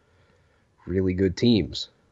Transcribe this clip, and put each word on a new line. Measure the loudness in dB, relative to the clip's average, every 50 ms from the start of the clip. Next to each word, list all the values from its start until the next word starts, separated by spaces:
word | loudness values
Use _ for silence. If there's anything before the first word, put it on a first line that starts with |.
| _ _ _ _ _ _ _ _ _ _ _ _ _ _ _ _ -8
really | -4 -2 -2 0 0 0
good | 0 0 0 0
teams | 2 2 4 4 2 2 -2 -6 -12 -14 -14 _ _ _ _